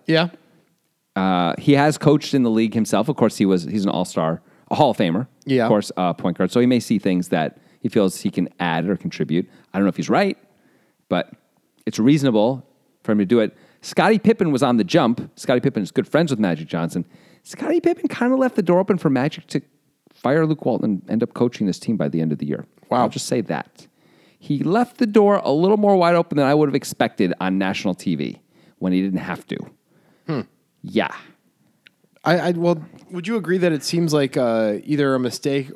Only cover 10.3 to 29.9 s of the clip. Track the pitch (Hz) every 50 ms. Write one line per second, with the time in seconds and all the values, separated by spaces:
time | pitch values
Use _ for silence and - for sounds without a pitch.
10.3 | - - _ _ _ _ _ _ _ _ _ _ _ _ _ - 92 87 - -
11.3 | - - _ _ _ _ _ _ _ _ - 110 - - 110 127 151 151 135 135
12.3 | 110 107 104 120 135 127 - _ _ _ _ _ _ _ - - 107 104 101 90
13.3 | 120 117 107 98 - _ _ _ _ _ - - - - 165 190 226 214 - 208
14.3 | 226 - 190 160 143 120 143 127 123 113 101 87 - 175 139 113 240 - 101 -
15.3 | - - - - 131 123 - 139 - 113 95 - - - 104 - - 147 175 156
16.3 | 135 107 104 92 82 78 82 - - 82 85 82 - 92 85 - - - _ _
17.3 | _ _ _ - - - - 320 330 349 - 339 349 - - 269 - - 240 247
18.3 | 262 262 262 247 - - 185 175 175 180 190 - 202 170 - 156 135 123 127 156
19.3 | - - - - - 143 - _ _ _ _ _ _ _ _ _ _ _ - 120
20.3 | 143 160 160 156 156 143 - 135 113 - - 107 101 90 - - 104 113 120 117
21.3 | - - 123 120 - - 107 95 85 - - - 113 95 76 73 71 80 80 80
22.3 | 76 - 73 71 67 - - - _ _ _ - 123 123 120 107 - - - -
23.3 | 143 120 98 - - 65 - _ _ - - _ _ _ _ _ _ _ _ _
24.3 | _ _ - - 147 135 - 151 185 233 240 - - - 247 208 208 220 202 202
25.3 | 202 196 - - 139 151 175 190 214 208 208 202 202 185 170 170 175 170 170 -
26.3 | - 147 139 131 147 151 151 143 135 143 - - - - 123 113 - - 104 87
27.3 | 87 - 90 95 95 98 98 95 98 - - 101 90 - - 104 82 71 73 57
28.3 | - - _ _ _ _ _ _ _ - 92 92 92 92 95 98 92 85 73 92
29.3 | 87 - - - - - - - - _ _ _